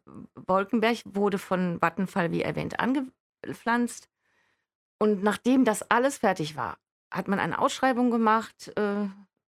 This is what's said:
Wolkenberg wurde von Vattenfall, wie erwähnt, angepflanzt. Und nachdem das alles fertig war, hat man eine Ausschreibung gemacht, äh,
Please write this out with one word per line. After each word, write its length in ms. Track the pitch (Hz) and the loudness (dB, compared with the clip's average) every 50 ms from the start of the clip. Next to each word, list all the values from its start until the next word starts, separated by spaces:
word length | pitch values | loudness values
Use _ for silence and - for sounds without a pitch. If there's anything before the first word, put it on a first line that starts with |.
| _ - 69 104 - - _ | _ -20 -20 -20 -20 -20 _
Wolkenberg 640 | - - - 185 190 196 196 - 226 214 226 240 220 - | -14 -4 0 0 0 0 0 0 2 2 2 0 -2 -6
wurde 340 | 202 190 202 202 202 190 | -8 -2 0 0 0 0
von 440 | 185 - - 190 180 185 180 170 165 | -2 -2 -2 -2 0 0 -2 0 0
Vattenfall, 500 | - 165 - - 190 180 - 202 170 165 | -2 -2 0 -2 -4 -2 -2 -2 -2 0
wie 100 | 170 170 | -2 -2
erwähnt, 380 | - - 147 151 151 - - - | -2 -2 -4 -4 -6 -6 -4 -2
angepflanzt. 1300 | - 226 262 294 262 262 - _ _ _ _ _ - - 135 - - 233 233 240 240 233 - - - _ _ _ _ _ _ _ _ _ _ _ _ _ _ _ _ _ _ | -2 0 0 -2 -4 -6 -10 _ _ _ _ _ -12 -12 -12 -6 -2 -2 0 0 0 -2 -4 -12 -18 _ _ _ _ _ _ _ _ _ _ _ _ _ _ _ _ _ _
Und 260 | _ 214 214 208 185 190 | _ 2 2 2 2 2
nachdem 420 | 214 196 - - 240 262 262 254 | 0 0 0 2 4 4 6 6
das 160 | 220 208 - - - | 4 2 0 0 2
alles 280 | 214 233 254 277 277 - | 2 4 4 2 0 2
fertig 360 | - 202 185 - 156 151 156 | 2 2 2 2 -2 -6 -4
war, 220 | 139 117 82 78 - _ _ _ _ _ _ | -6 -6 -6 -8 -12 _ _ _ _ _ _
hat 160 | - 175 185 | -8 -6 -2
man 100 | - 196 | -2 -2
eine 220 | 185 92 165 - - | 0 0 -2 0 0
Ausschreibung 500 | - 285 - - - 262 254 233 247 247 | 0 0 0 0 0 0 2 2 2 2
gemacht, 640 | 233 233 226 214 220 226 220 - - _ - - - | 2 2 4 4 2 2 0 -6 -14 _ -20 -8 -4
äh, 300 | - 214 202 202 208 208 196 196 202 202 _ _ _ _ _ _ | -2 -2 -2 -2 -2 -4 -6 -8 -14 -20 _ _ _ _ _ _